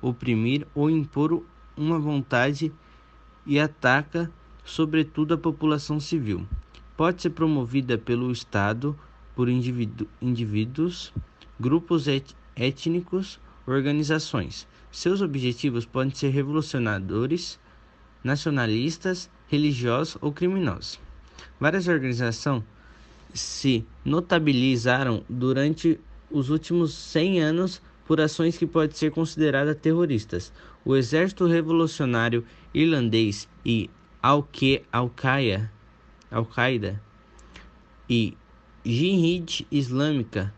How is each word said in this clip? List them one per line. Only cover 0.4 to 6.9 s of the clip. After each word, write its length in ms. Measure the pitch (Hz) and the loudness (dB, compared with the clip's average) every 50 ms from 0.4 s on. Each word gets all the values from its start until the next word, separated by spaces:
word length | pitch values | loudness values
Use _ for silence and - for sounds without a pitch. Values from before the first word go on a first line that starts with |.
| 110 120 135 147 147 - - | 2 2 0 0 -2 -4 -2
ou 140 | 147 147 151 | 0 2 2
impor 560 | 160 160 147 147 - 139 147 156 165 170 - - - - - - - | 2 2 0 -2 0 0 0 2 0 -2 -4 -8 -20 -20 -20 -20 -8
uma 220 | - 147 156 170 160 | -4 -2 0 0 0
vontade 720 | 151 151 147 143 131 - - 120 123 139 147 143 160 156 156 - - - - - - - - - - - - - - | 0 0 0 -2 -2 0 2 2 2 2 0 -2 -4 -6 -6 -8 -20 -20 -20 -20 -20 -20 -20 -20 -20 -20 -20 -20 -6
e 140 | - 143 147 | 0 2 2
ataca, 720 | 151 156 - - - 127 127 139 147 143 - 165 170 170 - - - - - - - | 2 0 -2 0 2 4 4 4 2 -2 -4 -4 -4 -4 -8 -14 -20 -20 -20 -20 -18
sobretudo, 720 | - - - 160 156 151 160 156 151 - - 156 151 170 | -14 -2 -2 -2 2 2 0 0 0 0 -4 0 0 0
a 40 | 160 | -2
população 600 | - 165 156 143 151 156 151 151 139 - 151 151 | 0 -4 -4 0 0 0 0 0 -2 -4 -4 -4
civil. 480 | 143 - - 160 131 107 101 90 90 98 - - - - - - - - | -4 -2 -4 -4 -2 -2 -4 -4 -4 -6 -8 -8 -8 -12 -20 -20 -20 -20